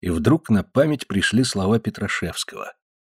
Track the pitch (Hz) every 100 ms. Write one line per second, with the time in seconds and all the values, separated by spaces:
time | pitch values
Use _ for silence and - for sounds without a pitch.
0 | 90 82 78 160 - 107 - - 156 151
1 | - 98 87 110 127 101 95 113 110 -
2 | 101 - 87 - - - - - _ _